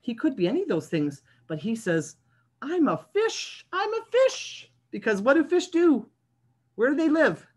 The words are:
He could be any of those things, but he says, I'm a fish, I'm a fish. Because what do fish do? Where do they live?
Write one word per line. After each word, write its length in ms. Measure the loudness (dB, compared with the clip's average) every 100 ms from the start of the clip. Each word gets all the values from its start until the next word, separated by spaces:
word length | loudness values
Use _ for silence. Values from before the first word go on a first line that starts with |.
He 140 | -8
could 220 | -2 -4 0
be 120 | 0
any 140 | 0
of 60 | -2
those 200 | -4 -2
things, 340 | -2 -2 -6 _ _ _
but 120 | -8
he 160 | -4
says, 420 | -4 -2 -2 -2 -14 _ _ _ _
I'm 260 | -6 0 0
a 160 | 0 -4
fish, 520 | -2 -2 -4 -10 -14 -8
I'm 200 | -4 -2
a 100 | -4 -2
fish. 600 | 2 2 2 -12 -16 -20 _ _
Because 300 | -6 -2 0
what 140 | 4
do 100 | 4
fish 240 | 4 0 0
do? 380 | 2 4 4 0 _ _ _ _ _ _ -2
Where 140 | 0
do 60 | 2
they 120 | 2
live? 380 | 4 2 2 -12